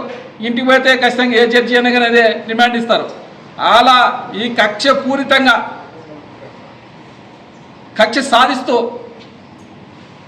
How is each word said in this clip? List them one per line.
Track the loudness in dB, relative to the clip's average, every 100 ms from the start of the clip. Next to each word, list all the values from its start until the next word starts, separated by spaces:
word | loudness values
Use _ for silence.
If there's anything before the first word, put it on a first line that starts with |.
| -4 -14 -18 -10 -6
ఇంటికి | -2 2
పోతే | 2 2 2
ఖచ్చితంగా | 0 0 0 2
ఏ | 2
జడ్జి | 2 2 0
అయినా | 2 0
కానీ | 2
అదే | 4 2 0 -6
రిమాండ్ | 0 0 0
ఇస్తారు. | -2 -2 -4 -12 -20 -20 -20 -4 2 4
అలా | 6 4 2 -2 -8 -8
ఈ | -4 -2
కక్ష | -2 0 0 0
పూరితంగా, | -2 -4 0 2 2 0 -2 -12 -18 -20 -20 -20 -20 -20 -20 -20 -20 -20 -20 -20 -20 -20 -20 -20 -20 -20 -20 -20 -10 -2
కక్ష | 0 0 0
సాధిస్తూ | 2 2 0 -2 -2 -2 -8 -16 -20 -20 -20 -20 -20 -20 -20 -20 -20 -20 -20